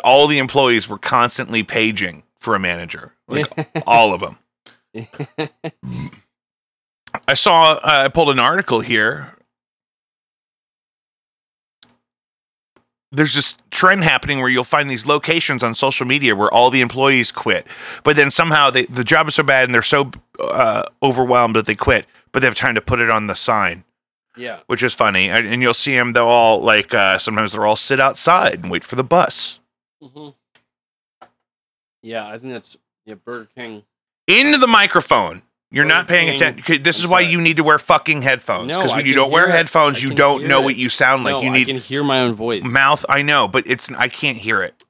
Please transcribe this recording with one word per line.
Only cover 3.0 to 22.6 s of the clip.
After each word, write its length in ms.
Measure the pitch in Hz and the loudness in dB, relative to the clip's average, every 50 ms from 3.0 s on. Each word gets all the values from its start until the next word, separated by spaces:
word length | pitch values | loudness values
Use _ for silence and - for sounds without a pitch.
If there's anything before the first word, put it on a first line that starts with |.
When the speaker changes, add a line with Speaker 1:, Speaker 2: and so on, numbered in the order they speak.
| - - _ _ _ _ | -18 -20 _ _ _ _
Speaker 1:
Like, 220 | - - 147 - - - 151 - _ | -6 -6 -6 -6 -8 -10 -12 -8 _
Speaker 2:
<laughs> 140 | 160 - | -8 -2
Speaker 1:
all 280 | - 117 117 113 107 92 | 2 4 4 4 2 -2
of 80 | 87 87 | -4 -6
'em. 160 | 82 - - _ _ _ _ _ - _ _ _ _ _ | -10 -12 -16 _ _ _ _ _ -20 _ _ _ _ _
Speaker 2:
<laughs> 560 | 110 113 - - - 147 - _ - 156 147 - _ - 160 - _ - - 120 - - - - - _ _ _ _ _ _ _ _ _ _ _ _ _ _ _ _ _ - - - - - | -16 -16 -16 -14 -16 -16 -14 _ -10 -10 -10 -10 _ -16 -16 -16 _ -16 -14 -12 -12 -12 -12 -14 -20 _ _ _ _ _ _ _ _ _ _ _ _ _ _ _ _ _ -14 -14 -10 -4 -2
Speaker 1:
I 60 | 139 | -2
saw, 380 | 131 - 208 175 165 160 156 156 | 0 2 4 4 6 6 4 4
uh, 300 | - - - 151 143 135 | 2 2 2 2 2 2
I 40 | 135 | 2
pulled 220 | 120 160 165 143 | 2 2 2 2
an 80 | 139 131 | 2 2
article 420 | 117 131 165 190 - - 123 113 | 2 2 2 0 -2 0 -2 -2
here. 540 | 107 120 120 110 107 113 139 147 139 127 - _ _ _ _ _ _ _ _ _ _ _ _ _ _ _ _ _ _ _ _ _ _ _ _ _ _ _ _ _ _ _ _ _ _ _ _ _ _ _ _ _ _ _ _ _ _ _ _ _ - _ _ _ _ _ _ _ _ _ _ _ _ _ _ _ _ _ _ _ _ _ _ _ _ _ - | -2 0 0 0 0 0 -2 -4 -12 -18 -20 _ _ _ _ _ _ _ _ _ _ _ _ _ _ _ _ _ _ _ _ _ _ _ _ _ _ _ _ _ _ _ _ _ _ _ _ _ _ _ _ _ _ _ _ _ _ _ _ _ -20 _ _ _ _ _ _ _ _ _ _ _ _ _ _ _ _ _ _ _ _ _ _ _ _ _ -2
There's 220 | 139 156 147 120 | -2 -2 0 0
this 220 | 143 135 - - - _ _ | -2 -2 -4 -6 -8 _ _
trend 320 | - - 180 185 196 196 170 | -4 2 2 2 4 4 2
happening 380 | 160 139 127 - 143 143 135 | 2 2 0 0 -2 -4 -2
where 80 | 127 127 | 0 0
you'll 160 | 127 123 123 | 0 0 0
find 260 | - - 147 147 139 | 0 0 -2 -2 -2
these 160 | 131 117 107 | -6 -6 -2
locations 560 | 139 147 151 - - 165 165 - - 143 123 127 | 0 0 0 0 0 -2 -2 0 -2 -4 -2 -2
on 120 | 117 113 | -4 -2
social 280 | - - 131 131 - 131 | 0 -2 -2 0 -2 -2
media 300 | 123 131 147 139 120 107 | -2 -2 0 2 0 0
where 180 | 98 104 104 - | 2 0 2 4
all 160 | 117 123 127 | 4 4 4
the 100 | 123 135 | 4 2
employees 500 | 123 117 113 127 135 139 135 127 117 - | 0 0 0 0 0 2 2 2 0 -2
quit, 360 | - - - 117 95 87 - - - - - - - - - | -4 -6 -4 -2 -4 -4 -4 -8 -18 -18 -16 -16 -16 -4 0
but 140 | 151 151 | 2 4
then 120 | 147 143 139 | 4 2 2
somehow 420 | - - 165 165 156 151 143 135 | 2 0 0 2 2 4 2 4
they, 160 | 123 131 123 | 2 0 -2
the 180 | - 120 123 123 | -2 -4 -6 -2
job 240 | 113 160 156 160 151 | 2 2 2 2 2
is 80 | - | 0
so 80 | - 156 | -2 0
bad 200 | 139 139 131 131 123 | 2 2 2 2 2
and 60 | 123 | 2
they're 80 | 117 113 | 0 2
so, 280 | - - 143 143 131 - - _ _ _ - | 2 0 0 0 -2 -6 -16 _ _ _ -8
uh, 440 | - - - - 127 113 107 110 - - - _ | -6 -4 0 0 2 2 2 -2 -4 -6 -8 _
overwhelmed 540 | - 139 127 123 131 123 123 123 120 117 110 | -2 -2 0 0 0 2 2 2 2 2 2
that 120 | 110 107 | 0 0
they 100 | - 107 | -2 -4
quit, 300 | 98 - 143 127 104 - - _ _ _ _ - | -2 0 0 0 0 0 -4 _ _ _ _ -4
but 80 | 131 | 0
they 60 | 131 | 0
have 100 | 127 107 | 0 0
time 180 | - | 0